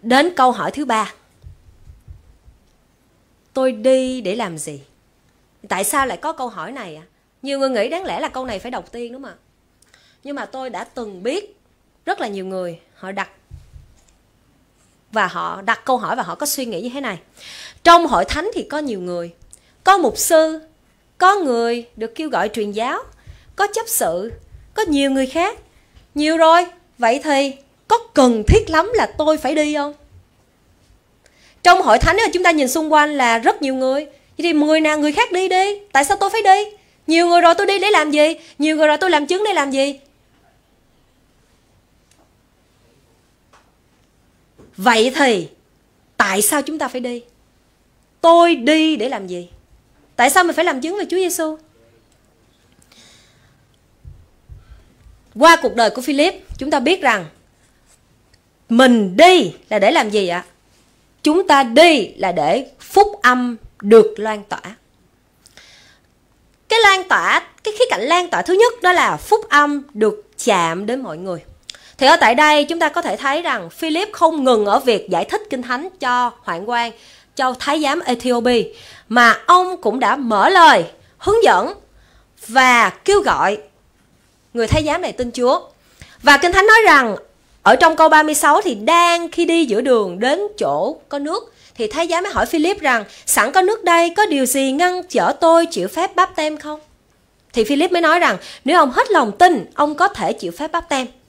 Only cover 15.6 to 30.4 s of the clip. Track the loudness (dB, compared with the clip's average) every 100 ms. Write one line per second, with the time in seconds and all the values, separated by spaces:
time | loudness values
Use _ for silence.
15.6 | -6 -6 -4 -4 -4 -6 -6 -8 -8 -8
16.6 | -8 -10 -10 -10 -10 -12 _ _ -20 -20
17.6 | -20 -2 4 4 4 -2 -2 -4 -6 -8
18.6 | -8 -8 -8 -8 -8 -10 -10 _ _ _
19.6 | _ _ 2 2 2 -4 2 2 2 -2
20.6 | -14 _ _ _ _ _ 2 2 -2 -2
21.6 | -2 -4 -10 -12 -12 -10 -6 -4 -4 -4
22.6 | -8 -6 -6 -8 -12 _ -20 -20 _ -6
23.6 | -4 -4 -6 -4 -4 -4 -8 -16 _ -20
24.6 | -16 -8 -2 0 0 -2 -2 -2 -4 -6
25.6 | _ _ _ _ _ -6 -2 2 4 4
26.6 | 2 -10 _ _ -2 -2 -2 -2 -2 -6
27.6 | _ _ _ -4 -2 2 2 2 2 2
28.6 | 2 -2 0 -2 -4 -2 -2 0 -2 -2
29.6 | -2 -4 -6 -10 _ _ _ _